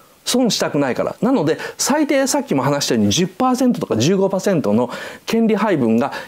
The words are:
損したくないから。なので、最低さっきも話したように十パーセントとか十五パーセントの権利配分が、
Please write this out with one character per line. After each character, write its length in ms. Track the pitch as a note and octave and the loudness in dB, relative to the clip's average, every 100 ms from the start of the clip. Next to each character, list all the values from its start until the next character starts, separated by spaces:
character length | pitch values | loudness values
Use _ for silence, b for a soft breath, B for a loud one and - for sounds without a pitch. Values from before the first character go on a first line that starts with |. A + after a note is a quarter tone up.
| B B - | B B -4
損 220 | A#3+ A#3+ | 0 0
し 80 | - | 0
た 100 | E3+ | -2
く 80 | D3 | 0
な 140 | C3+ | -2
い 40 | G#2+ | -2
か 80 | |
ら。 120 | D2 - | -4 -2
な 100 | A3+ | 0
の 120 | B3+ | 2
で、 140 | D3+ C#3+ B - | 0 -2 B -6
最 300 | - D4+ D4+ | -2 0 2
低 180 | C#4 C4+ | 2 0
さ 120 | D4 | -2
っ 40 | |
き 100 | C#4 | -2
も 80 | C#3 | -2
話 220 | C3+ C#3+ - | 0 -2 0
し 20 | |
た 80 | A#2+ | 0
よ 60 | |
う 40 | G#2 | 2
に 60 | |
十 160 | A#2+ F3+ | 0 -2
パ 240 | - B3+ | 0 0
ー 40 | B3+ | 2
セ 100 | B3+ | 0
ン 80 | |
ト 60 | E3+ | 0
と 80 | - | -2
か 100 | A2 | 0
十 180 | C#3 G3 | 2 2
五 140 | F#3+ | 0
パ 80 | F#3+ | 0
ー 20 | |
セ 140 | G3+ | 0
ン 80 | E3+ | 0
ト 120 | G#2 | 2
の 160 | G#2+ B2 B B B - | 0 0 B B B -4
権 220 | A3+ A3 | 0 2
利 80 | G3+ | 2
配 220 | G#3+ D#3 | 0 2
分 200 | A#2 A2+ | 2 2
が、 160 | C#3 B | 0 B